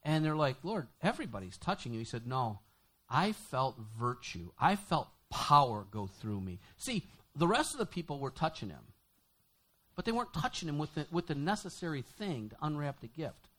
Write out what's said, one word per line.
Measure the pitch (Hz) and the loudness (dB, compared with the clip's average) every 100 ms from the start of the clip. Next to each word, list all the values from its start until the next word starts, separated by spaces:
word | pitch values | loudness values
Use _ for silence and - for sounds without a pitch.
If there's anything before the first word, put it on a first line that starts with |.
And | 147 156 | 2 2
they're | 156 156 | 2 4
like, | 147 131 | 2 2
"Lord, | 175 214 127 _ | -4 -4 -4 _
everybody's | 180 240 233 104 92 - | 0 0 -4 -6 -8 -6
touching | - 202 - | -2 -2 -2
you." | 113 | -6
He | 113 | -4
said, | 120 117 | -6 -2
"No, | 131 120 104 _ _ _ _ _ | 0 0 -4 _ _ _ _ _
I | 127 190 | 2 2
felt | 214 - 131 131 123 110 110 | 0 -4 0 0 0 -12 -2
virtue. | 120 113 - 87 85 - | -2 -2 -8 -10 -10 2
I | 160 202 | 4 4
felt | - 160 - - _ | 2 0 0 -12 _
power | - - 143 135 107 101 | -4 8 8 8 2 -4
go | 107 98 | -6 -6
through | - 107 101 | -6 -4 -2
me." | 95 87 - - | -2 -6 -12 -10
See, | - 226 - - - - | -2 -2 -2 -16 -16 2
the | 170 | 4
rest | 233 311 | 4 2
of | 285 | 0
the | 208 | -2
people | - 165 143 | -2 -6 -4
were | 135 | -4
touching | - 156 - 104 | 0 -2 0 -10
him, | 71 53 - _ _ _ _ _ _ _ _ _ - | -10 -16 -20 _ _ _ _ _ _ _ _ _ -6
but | 180 | -2
they | |
weren't | 226 240 | 0 -2
touching | 170 254 - 170 | -2 -2 -2 -4
him | 147 | -2
with | 151 | -2
the, | - 147 | -4 -2
with | 165 170 | -2 -2
the | 143 | -2
necessary | 151 214 185 - 175 147 | 0 0 -2 -6 -4 -4
thing | 123 - 208 139 107 | -6 -6 -4 -2 -4
to | - | -4
unwrap | 151 147 147 135 | -2 0 -2 -4
the | 123 | -10
gift. | - 151 - - | -6 -6 -8 -20